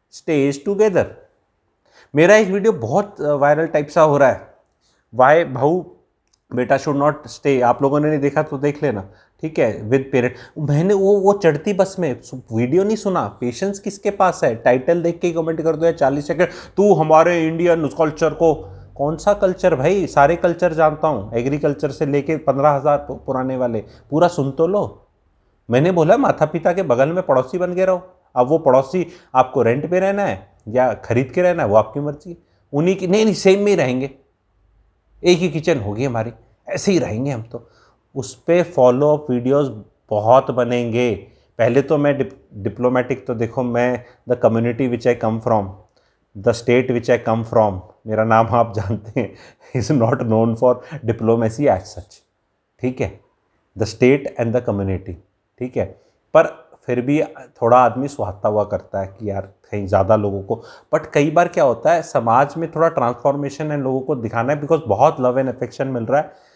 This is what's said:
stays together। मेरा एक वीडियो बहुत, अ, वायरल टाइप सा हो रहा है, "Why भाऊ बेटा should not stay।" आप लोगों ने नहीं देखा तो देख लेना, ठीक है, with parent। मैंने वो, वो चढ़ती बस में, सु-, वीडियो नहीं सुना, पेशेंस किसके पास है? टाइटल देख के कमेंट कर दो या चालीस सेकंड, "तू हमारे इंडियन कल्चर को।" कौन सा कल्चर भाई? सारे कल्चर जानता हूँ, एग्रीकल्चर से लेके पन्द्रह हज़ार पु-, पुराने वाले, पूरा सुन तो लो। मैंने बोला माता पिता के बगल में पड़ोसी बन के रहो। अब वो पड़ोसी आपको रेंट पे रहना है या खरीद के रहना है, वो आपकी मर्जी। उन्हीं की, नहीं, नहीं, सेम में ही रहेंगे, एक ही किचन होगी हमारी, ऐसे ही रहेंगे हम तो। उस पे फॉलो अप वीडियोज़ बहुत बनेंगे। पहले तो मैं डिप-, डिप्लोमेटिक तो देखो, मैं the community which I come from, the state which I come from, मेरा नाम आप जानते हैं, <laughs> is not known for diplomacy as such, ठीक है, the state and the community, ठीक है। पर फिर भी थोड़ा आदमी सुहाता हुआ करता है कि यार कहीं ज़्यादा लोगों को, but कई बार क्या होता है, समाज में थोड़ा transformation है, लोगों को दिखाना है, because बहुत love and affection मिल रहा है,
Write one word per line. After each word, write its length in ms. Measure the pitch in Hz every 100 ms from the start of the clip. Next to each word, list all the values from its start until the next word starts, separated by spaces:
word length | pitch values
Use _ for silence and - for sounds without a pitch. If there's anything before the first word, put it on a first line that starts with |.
| _
stays 420 | - - 151 139 139 202
together। 360 | 202 220 170 98 - _ _ _ _ _ _ _ _ _ 143
मेरा 200 | 175 214
एक 120 | 196
वीडियो 240 | 202 214
बहुत, 500 | 170 110 170 202 -
अ, 120 | 147
वायरल 340 | 143 143 151 160
टाइप 200 | - 147
सा 140 | 175
हो 160 | 156 143
रहा 120 | 135
है, 240 | 98 - _ _ _ _ _ _ 113
"Why 380 | 131 160 151
भाऊ 320 | 131 143 180 - - _ _ _ _ _ 123
बेटा 220 | 120 135
should 240 | 156 139
not 120 | 147 151 -
stay।" 360 | - 147 131
आप 180 | 120 120
लोगों 180 | 139 147
ने 100 | 151
नहीं 100 | 151
देखा 240 | 139 151
तो 140 | 151 139
देख 260 | 147 143
लेना, 260 | 143 107 95 _ _ _
ठीक 180 | 160 160
है, 300 | 120 - 107
with 120 | 131
parent। 300 | 131 131 120 - - - 143
मैंने 240 | 147 185
वो, 260 | 202 196 202
वो 140 | 190
चढ़ती 400 | 202 165 147 208
बस 220 | 196 190 -
में, 220 | 160 120
सु-, 180 | - 127 -
वीडियो 300 | 113 123 170
नहीं 120 | 208 214
सुना, 320 | 208 175 104
पेशेंस 520 | - 123 120 196 202
किसके 320 | 202 - 202
पास 300 | 202 185 165
है? 120 | 147 113
टाइटल 480 | 131 127 131 175
देख 160 | 170 170
के 120 | 175
कमेंट 300 | 165 160 160
कर 140 | 160 156
दो 100 | 165
या 60 |
चालीस 360 | 165 135 143 143
सेकंड, 200 | 151 180 - - -
"तू 160 | 202
हमारे 540 | 160 160 156 165 170 160
इंडियन 400 | 165 175 165 143
कल्चर 420 | - 156 151 160
को।" 440 | 151 165 147 - - - -
कौन 200 | 143 160
सा 160 | 208
कल्चर 420 | 202 190 185 185 147
भाई? 320 | 147 196 156
सारे 280 | 147 143 170
कल्चर 380 | 180 170 180
जानता 340 | 160 156 147 160
हूँ, 260 | 127 104
एग्रीकल्चर 560 | 117 127 147 151 139 143
से 160 | 135 147
लेके 320 | 143 143 160
पन्द्रह 320 | - 135 147
हज़ार 280 | 139 147 143
पु-, 280 | 143 113 -
पुराने 320 | 127 131 127
वाले, 260 | 123 110 - - _
पूरा 160 | 156 175
सुन 240 | 170 139
तो 160 | 135 165
लो। 400 | 202 120 - _ _ _ _ _ _ -
मैंने 200 | 120 170
बोला 260 | 175 156 240
माता 280 | 226 - 156
पिता 280 | 165 180
के 100 | 180
बगल 260 | 170 123 143
में 160 | 175 180
पड़ोसी 320 | - - 180
बन 180 | 180 180
के 100 | 185
रहो। 220 | 180 - _ _ 127
अब 120 | 127
वो 100 | 160
पड़ोसी 500 | 160 127 - 185 170 - _ 127
आपको 260 | 127 139
रेंट 300 | 113 131 185
पे 80 | 180
रहना 240 | 190 202
है 240 | 190 92 - _ -
या 260 | 120 127
खरीद 380 | 104 - 117 135
के 100 | 185
रहना 220 | 180 170
है, 60 | 117
वो 60 | 107
आपकी 240 | 104 143
मर्जी। 440 | 147 143 180 170 _ _ _
उन्हीं 220 | 143 175 190
की, 120 | 185
नहीं, 180 | 208 220
नहीं, 100 | 175
सेम 240 | 190 196
में 80 | 202
ही 80 | 185
रहेंगे, 340 | 127 127 135 - _ _ _ _ _ _ _ _ _ _
एक 140 | 170 175
ही 120 | 180
किचन 300 | 151 156 143
होगी 260 | 104 104 135
हमारी, 260 | 117 113 113 _ _ -
ऐसे 220 | - 196
ही 80 | 175
रहेंगे 320 | - 110 139
हम 100 | 120
तो। 280 | 113 117 - _ _ _ _ 139
उस 200 | - -
पे 280 | - 175
फॉलो 540 | 170 143 127 123 147 151
अप 140 | 147
वीडियोज़ 400 | 123 123 143 135 110 - _ _
बहुत 420 | 104 110 131 131
बनेंगे। 640 | 123 120 120 117 117 123 98 - _ _ -
पहले 240 | 117 127
तो 160 | 139 151
मैं 200 | 147 135
डिप-, 320 | 127 - _
डिप्लोमेटिक 760 | 104 104 - 123 127 123 123 -
तो 60 |
देखो, 300 | 117 117 131
मैं 420 | 123 117 123 123 - _ -
the 100 | 123 113
community 440 | 113 120 117 131
which 180 | 120 123
I 80 | 120
come 180 | 110 113 113
from, 200 | 110 98 98 _ _ _ _ _ 104 113
the 100 | 117
state 300 | - 123 127
which 180 | 120 120
I 80 | 120 117
come 160 | 113 113
from, 260 | 117 107 92 - _ 110
मेरा 160 | 107
नाम 240 | 110 113 113
आप 220 | 120 113 107
जानते 440 | 101 101 - -
हैं, 140 | 113 - - _
<laughs> 260 | - 127
is 100 | 113
not 240 | 147 113 127
known 400 | 117 110 113 113
for 200 | 127 123 - 147 113
diplomacy 600 | 117 113 117 113 113 143
as 160 | 92
such, 400 | - - - - _ _ _ _ _ _
ठीक 200 | 127 127
है, 180 | 131 - _ _ _ _ _ 101
the 80 | 110
state 340 | - 123 139 139 -
and 60 | 117
the 100 | 120
community, 520 | 117 101 98 92 - 82 _ _ _ -
ठीक 180 | 123 127
है। 80 | 90 - _ _ _
पर 360 | 156 - - _ - -
फिर 160 | 123
भी 220 | 127 151 151 - - _
थोड़ा 160 | 117 123
आदमी 300 | 123 127 139
सुहाता 400 | - 101 98 110
हुआ 160 | 107
करता 360 | 101 95 - 98
है 80 | 95
कि 220 | 98 104
यार 120 | 98
कहीं 460 | 95 _ _ 104 98
ज़्यादा 280 | 101 95 107
लोगों 260 | 101 98
को, 220 | 98 113 - - _
but 140 | - -
कई 180 | 151 147
बार 160 | 160 175
क्या 160 | 170
होता 300 | 139 113 151
है, 80 | 170
समाज 520 | - 139 117 120 147 165
में 140 | 165
थोड़ा 200 | 151 165
transformation 800 | 160 120 123 143 139 139 143 156
है, 100 | 147
लोगों 200 | 131 131
को 140 | 135 135
दिखाना 380 | 117 117 120
है, 80 | 147
because 200 | 143 160 120
बहुत 300 | 101 151 131
love 200 | 127 127
and 120 | 131
affection 360 | 120 120 - 135
मिल 180 | 127
रहा 180 | 113 139
है, 100 | 156 - _